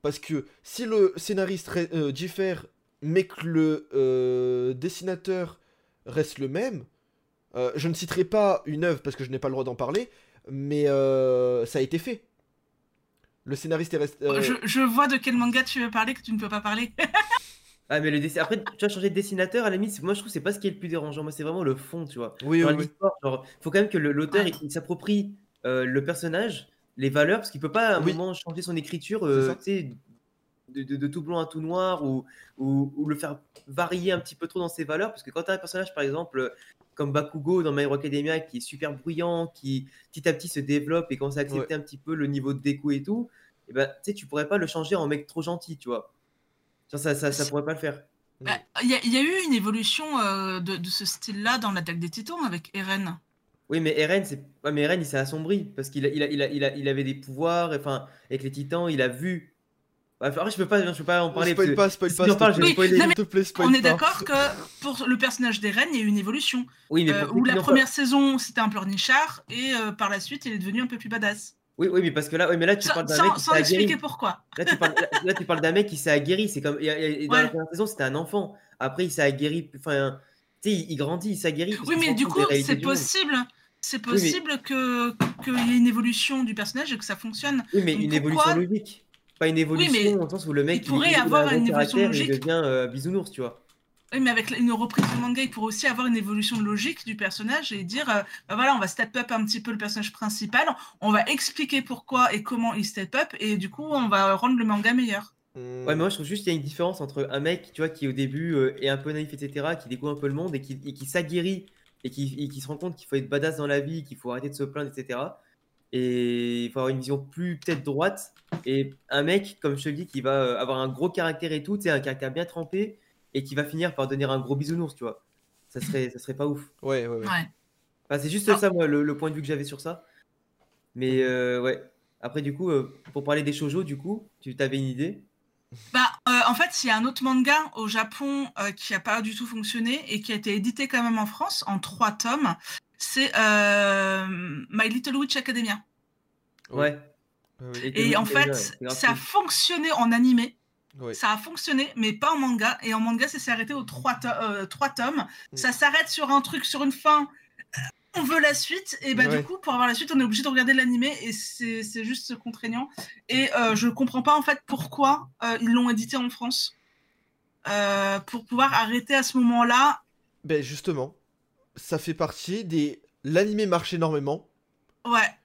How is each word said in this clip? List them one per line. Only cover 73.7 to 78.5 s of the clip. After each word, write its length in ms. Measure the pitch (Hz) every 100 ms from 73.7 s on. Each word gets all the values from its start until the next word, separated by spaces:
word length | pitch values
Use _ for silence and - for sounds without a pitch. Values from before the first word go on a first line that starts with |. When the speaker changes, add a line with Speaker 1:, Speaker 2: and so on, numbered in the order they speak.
| 185
Speaker 2:
expliquer 220 | 208 311
pourquoi. 440 | 302 - 208 - _ -
Speaker 3:
Là, 100 | 175
tu 120 | -
parles, 160 | 160
là, 140 | 156 - -
là, 100 | 185
tu 120 | 190 175
parles 160 | 165
d'un 100 | 160
mec 160 | 175 208
qui 100 | 151
s'est 140 | 165
aguerri. 360 | 147 143 190 208
C'est 140 | 156
comme, 160 | 147 147
et, 80 | 151
et, 360 | 151 160 151
et 40 | 147
dans 60 |
Speaker 2:
Ouais. 100 | 156
Speaker 3:
la 40 | 151
première 220 | 160 160
saison, 160 | 170 208
c'était 160 | -
un 100 | 135
enfant. 420 | 139 165 208 180